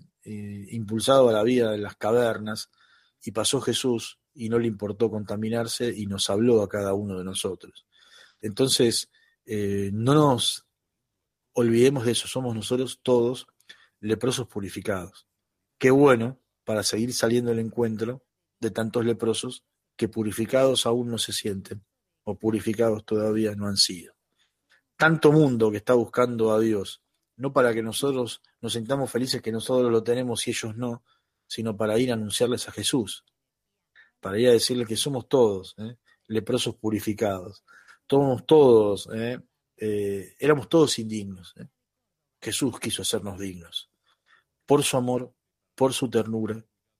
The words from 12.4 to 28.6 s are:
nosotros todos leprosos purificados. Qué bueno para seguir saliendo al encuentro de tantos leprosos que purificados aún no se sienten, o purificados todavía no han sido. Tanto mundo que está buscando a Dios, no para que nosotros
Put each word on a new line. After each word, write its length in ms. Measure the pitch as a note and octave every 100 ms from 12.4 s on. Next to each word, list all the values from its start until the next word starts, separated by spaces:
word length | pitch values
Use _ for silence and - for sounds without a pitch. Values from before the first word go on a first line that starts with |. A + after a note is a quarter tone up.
| B2 A2
nosotros 460 | G2+ B2 B2+ -
todos 440 | - B2 A#2+ B2+ - _ _ - _ _
leprosos 480 | G#2+ G#2+ B2+ B2+ A2
purificados. 800 | G#2 F#2+ G2+ G#2+ F#2+ E2+ - _ _ _ _ _ _
Qué 140 | C3
bueno 480 | C#3 C#3+ A#2+ A#2 C3 _ _
para 200 | - G#2+
seguir 300 | G2 G#2 B2
saliendo 380 | A#2 A#2 B2 A#2+
al 80 | A2+
encuentro 680 | A2+ A#2+ A2+ G#2+ A2+ C3 _ _ _ _
de 120 | A2+
tantos 320 | G#2+ A2+ B2
leprosos 600 | A2+ A2+ A2+ A2 B2+ B2 _ _ _ -
que 100 | G#2
purificados 800 | A2+ G#2+ G#2 A2 C3 C3+ A#2+ A#2
aún 240 | A#2+ A#2+
no 80 | A2+
se 160 | -
sienten, 500 | G2+ G#2+ F#2+ F#2+ G2 - _ _ _
o 140 | G#2 G2
purificados 680 | A2 A2 A2 A2 A2+ G#2+ -
todavía 500 | G#2+ G#2+ A2 G#2+ G#2
no 120 | G2+
han 80 | G2
sido. 400 | - F2+ - _ _ _ _ _ _ _ _ -
Tanto 380 | D#3 D#3+ D3+
mundo 360 | D3+ C#3+ A#2 A2
que 80 | G#2
está 160 | -
buscando 600 | B2 A2 - B2 A#2 A2
a 60 | A2
Dios, 420 | A2+ G#2 F#2+ - _ _ _ -
no 160 | C3+
para 220 | C3+ B2
que 100 | A2+
nosotros 580 | A2+ G#2 C#3 C3 A#2 - _ _